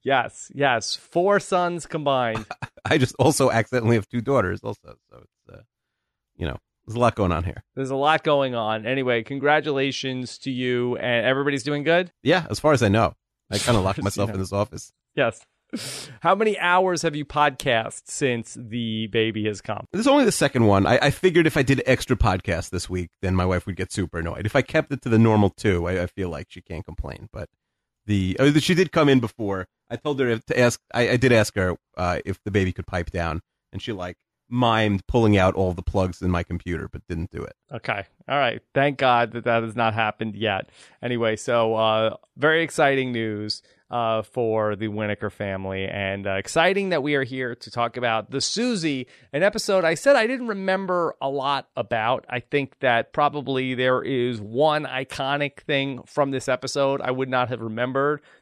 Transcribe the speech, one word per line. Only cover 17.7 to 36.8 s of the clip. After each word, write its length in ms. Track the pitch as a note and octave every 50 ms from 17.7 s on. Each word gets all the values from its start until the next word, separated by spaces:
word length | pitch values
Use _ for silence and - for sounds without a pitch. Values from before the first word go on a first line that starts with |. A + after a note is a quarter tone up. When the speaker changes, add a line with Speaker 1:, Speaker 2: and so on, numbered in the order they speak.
| A#2+ A2+ A2 G#2+ - - -
Speaker 1:
since 500 | - - - D3 C3 B2 A#2 A2 - - A#2
the 460 | B2 A2 G#2+ A#2+ A#2 A2+ A2 A2 A2 G#2+
baby 380 | - A#2 A2 A2+ G#2+ G#2+ G#2
has 140 | G#2+ G#2 F#2+
come? 260 | - - G#2+ G#2 - - -
Speaker 2:
This 80 | F#3 A#3
is 40 |
only 180 | C4+ C#4 D4 C4+
the 60 | G#3+ -
second 340 | - D#3+ C#3 - B2+ A2+
one. 200 | G#2 G2+ G2 G2
I, 120 | D2 A#2+ B2+ C3
I 80 | C#3+
figured 360 | D3 - - F#3 D#3+ F3 E3
if 100 | D#3 -
I 60 | D#3+ C3+
did 200 | A#2+ C#3 B2 -
extra 300 | - B2+ - - - B2+
podcasts 540 | G#2+ - A2 F#2 F#2+ - - F2 E2 F#2 -
this 180 | - F2+ - -
week, 220 | F#2 F2+ F2 E2 - _ -
then 120 | F#2+ F#2
my 100 | F#2 F2+
wife 200 | F#2 F#2 F2 -
would 100 | - F#2
get 140 | E2 F#2 - -
super 260 | - F#2 E2 - E2+
annoyed. 280 | E2 E2 D2 - G2+
If 80 | G#2+ -
I 80 | C#3 C3
kept 300 | - - D#3+ D3+ - C#3+
it 100 | C3 -
to 60 | B2+
the 100 | A2+ A2
normal 320 | A#2 A2+ A2 G#2+ G2+ F#2+
two, 380 | - - - A2 F#2+ F2 E2+ F2
I, 140 | F#2 F2+ F2+
I 40 |
feel 220 | F2+ - - F#2+ F2
like 180 | D#2+ C#2 - -
she 100 | - F2+
can't 240 | - _ F2 D#2 -
complain. 440 | - F2+ - - C#2+ - - - - -
But 160 | - - - _ _ _ _ _ _ _ _ _ _ _
the, 300 | G#2 G#2 G2+ F#2+ F#2 F#2+ -
oh, 140 | C3 C#3+ D3 D3+
she 160 | C#3 - F3+
did 180 | D#3+ F#3+ - -
come 160 | E3+ D#3 C#3+
in 100 | C3+ C3
before. 460 | A2+ A2 - - A2+ G2 G2 F#2+ F2+ - _ _ _ _
I 60 | A#2
told 240 | A2+ - D3+ D3 C3
her 180 | C3+ A#2+ A#2 A2+
to 200 | - - A#2+ A#2+
ask. 200 | B2 B2 A#2+ - _ _ -
I, 180 | A#2+ B2 F#2+
I 60 | A#2+
did 160 | B2 A#2 C3 A#2+
ask 220 | A2+ G#2 - -
her, 200 | G#2 F#2 F#2 E2+ - _ _ _
uh, 220 | - F2+ F2 F2+ - -
if 140 | - G2 - _
the 60 | G#2+
baby 220 | F#2+ G#2 F#2+ F#2 F2+
could 140 | - F#2+
pipe 240 | - - F2+ F2 -
down, 300 | - F2+ E2+ E2 D#2 E2 - _ _ _ _ _ -
and 100 | F#2+ -
she, 100 | - A2
like, 240 | F#2 F2+ F2+ F2+ - _ _ _ _ _ _
mimed 580 | A#2+ B2 B2 A#2+ A2+ A2 A2 G#2+ G2+ F#2+ - -
pulling 280 | - B2 A2+ G#2+ G#2
out 180 | G2 F#2 F#2+ -
all 180 | - F#2+ F#2 F2+
the 100 | E2+ F2+
plugs 400 | - - G2+ F#2+ F#2 F2 - -
in 80 | F2+
my 120 | F2+ E2+ F2
computer, 440 | - F#2+ F2+ - F2+ F2 D#2+